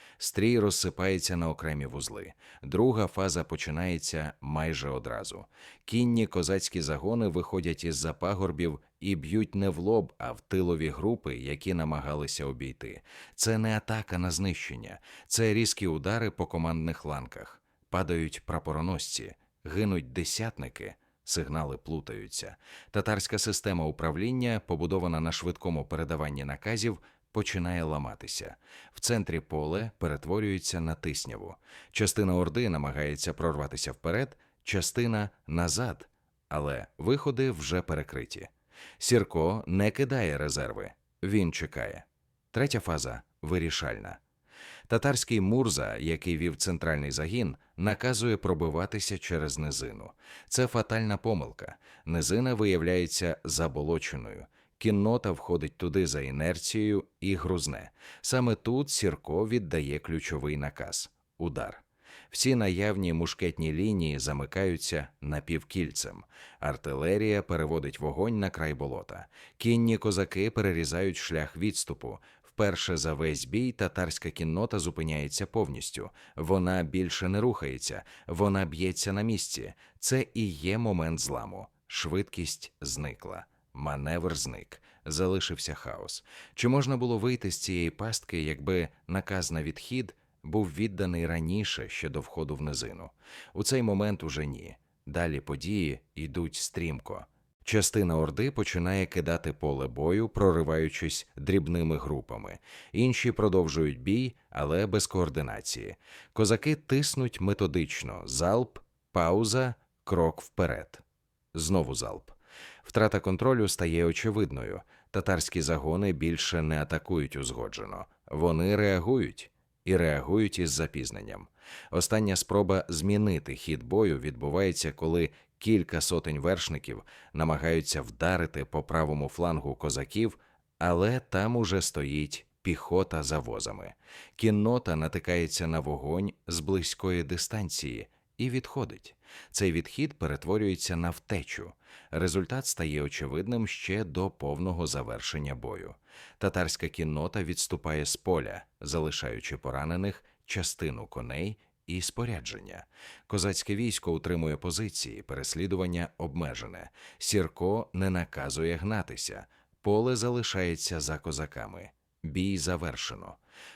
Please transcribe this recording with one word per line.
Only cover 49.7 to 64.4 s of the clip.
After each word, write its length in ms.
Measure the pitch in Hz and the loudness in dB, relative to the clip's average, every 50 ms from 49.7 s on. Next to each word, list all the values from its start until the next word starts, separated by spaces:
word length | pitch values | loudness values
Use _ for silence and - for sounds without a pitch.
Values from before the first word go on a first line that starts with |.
| 67 - - - - - - - - _ - - - - - - | -2 -4 -6 -6 -8 -12 -14 -16 -18 _ -20 -20 -20 -20 -10 -4
Це 180 | - - 127 | 2 2 2
фатальна 500 | 123 - 117 107 - 113 113 110 107 101 | 2 2 0 0 2 0 0 2 0 0
помилка. 600 | 98 - 113 110 82 67 57 - - - - - - _ - - - _ | 0 0 0 0 0 -2 -4 -8 -12 -14 -14 -14 -18 _ -20 -20 -12 _
Низина 500 | 76 82 85 73 71 92 113 127 131 123 | -2 0 2 2 4 4 4 4 2 2
виявляється 840 | 104 107 101 92 85 78 87 90 90 87 80 - - 92 85 78 - - | 4 4 4 4 4 4 4 4 4 2 2 0 0 0 0 -2 -2 -4
заболоченою. 1000 | 78 71 65 82 78 65 73 73 76 85 80 - - - 67 57 53 50 - - - _ _ _ _ _ _ | -2 0 2 2 2 0 0 0 0 0 0 0 -4 -6 -8 -8 -10 -12 -14 -16 -18 _ _ _ _ _ _
Кіннота 540 | - 110 104 101 101 110 117 123 - 104 85 | 2 4 4 6 6 4 4 2 2 0 -2
входить 440 | - - - 87 82 76 78 - | -2 0 0 0 0 0 -2 -4
туди 300 | - 90 85 73 98 92 | -4 -4 0 2 2 2
за 140 | 80 73 73 | 2 0 -2
інерцією 840 | 67 65 67 69 78 85 90 80 - - - 110 107 107 104 98 - - _ _ | -4 -4 -2 0 0 0 0 0 -2 -2 0 2 2 2 2 2 0 -4 _ _
і 140 | - 98 98 | -2 0 0
грузне. 560 | 82 78 85 92 87 73 73 65 - - - - _ - - - - | 0 0 0 0 0 0 -2 -4 -6 -10 -14 -20 _ -20 -20 -20 -8
Саме 340 | - - - 127 123 120 110 | -2 0 2 2 4 2 2
тут 360 | - - 113 120 131 147 143 | 0 0 0 2 2 2 0
Сірко 580 | - - - 92 76 - - - 76 90 110 107 | 0 2 2 2 2 0 -4 -2 0 0 2 2
віддає 500 | 117 120 98 78 80 80 71 69 71 76 | 2 0 0 0 0 0 0 0 -2 -4
ключовий 580 | - - 82 80 - - 80 71 67 73 76 | -2 -2 -2 -2 -2 -2 -4 -2 -2 -2 -2
наказ — 540 | 73 71 71 - - - - - - - - _ _ _ _ _ - | -2 -4 -4 -6 -8 -8 -6 -4 -6 -6 -6 _ _ _ _ _ -4
удар. 440 | 85 85 67 - 57 - - - - _ _ _ _ - - - - _ | -4 -4 -2 -4 -6 -8 -10 -14 -20 _ _ _ _ -20 -20 -20 -20 _
Всі 240 | - - - 127 131 | -2 0 2 4 4
наявні 580 | 120 107 95 90 90 101 107 101 98 95 87 82 | 4 4 2 2 2 2 2 2 2 2 2 2
мушкетні 600 | 82 85 82 - - 92 87 80 - 80 78 76 | 2 0 0 0 -2 -2 -2 0 0 -2 -2 0
лінії 460 | 80 98 107 107 92 82 78 73 69 | 2 2 2 2 2 2 0 0 -2
замикаються 920 | - 73 71 69 | -2 -2 -2 -2